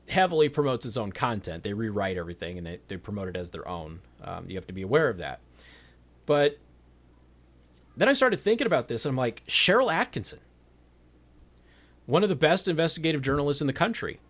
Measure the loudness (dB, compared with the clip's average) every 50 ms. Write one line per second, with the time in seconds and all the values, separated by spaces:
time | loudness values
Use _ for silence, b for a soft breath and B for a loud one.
0 | _ -2 2 2 2 4 4 4 2 4 2 2 0 2 0 -2 -4 -4 -4 -4
1 | -4 -4 -4 -2 -2 -2 -2 -2 -4 -6 -8 -6 -6 -6 -4 -2 -2 -2 -2 -2
2 | -2 -2 -2 -4 -6 -6 -8 -10 -8 -8 -8 -8 -10 -10 -10 -12 -12 -12 -12 -10
3 | -8 -8 -8 -6 -6 -6 -6 -8 -8 -10 -10 -12 -10 -8 -8 -8 -10 -12 -14 -16
4 | -18 -20 _ -16 -14 -12 -12 -10 -10 -10 -10 -12 -10 -10 -10 -8 -2 2 2 2
5 | 2 2 -2 -4 -8 -10 -10 -12 _ _ b b b b b b b b b b
6 | b _ _ _ _ 0 2 4 2 2 0 -4 _ _ -20 -20 _ _ _ _
7 | _ -20 -20 _ _ _ _ _ _ _ _ _ _ _ _ _ _ _ -2 2
8 | 4 4 4 4 4 2 2 2 2 2 2 2 2 2 2 2 0 0 -4 -2
9 | -2 -2 0 0 0 -2 -2 -4 -6 0 2 4 4 6 6 6 4 4 2 0
10 | 0 -2 -4 -8 -8 -8 -12 -14 _ _ _ _ _ _ _ _ _ _ _ _
11 | _ _ _ _ _ _ _ -20 -20 -20 _ _ b b b b b b b b
12 | b 0 2 4 4 2 2 4 4 4 4 4 2 0 0 2 2 0 0 -2
13 | -2 0 0 0 0 0 0 0 0 0 0 0 -2 -2 0 0 0 0 0 -4
14 | -6 -8 -10 -10 -16